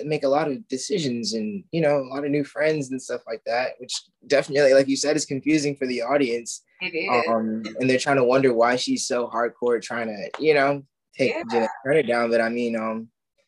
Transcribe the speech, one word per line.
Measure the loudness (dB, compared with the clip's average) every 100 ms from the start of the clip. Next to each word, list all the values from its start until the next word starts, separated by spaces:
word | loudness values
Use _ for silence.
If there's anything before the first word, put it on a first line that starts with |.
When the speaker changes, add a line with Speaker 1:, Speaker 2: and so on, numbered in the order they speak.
Speaker 1:
make | -4 -2
a | 2
lot | 2 0
of | -4 -6
decisions | -8 -4 -2 -2 -4 -4
and, | -4 -4 -8 -6
you | 0
know, | 2 0
a | -2
lot | -6
of | -2
new | -2
friends | -2 -2 0 0 -4
and | -8
stuff | -6 -10 -8
like | -10 -4
that, | -2 -2 -6
which | -10 -10 -10 _ 0
definitely, | 0 2 4 6
like | 6 6
you | 0
said, | 0 0
is | -2
confusing | -4 0 2 0 -2
for | -4
the | -4
audience. | 0 2 2 -2 -6 -14 _ -12
Speaker 2:
It | -8
is. | -6 0 0 2
Speaker 1:
Um, | 0 0 -4 -8 -4
and | 0
they're | 0
trying | 2 2
to |
wonder | 4 4 4
why | 4 4 2
she's | 0 -4 -2
so | -2 -2
hardcore | -2 -4 -2 -2 0
trying | -2 -6 -6
to, | -8 -10 -2
you | 2
know, | 4 4 0 -6 _ _ -2
take | 0
Speaker 2:
Yeah. | 0 -2
Speaker 1:
Jeanette | 0 0 -4
Turner | 0 2
down. | 2 0 2
But | 2
I | 2
mean, | 0 -2 -2
um, | -4 -6 -10 _ _ _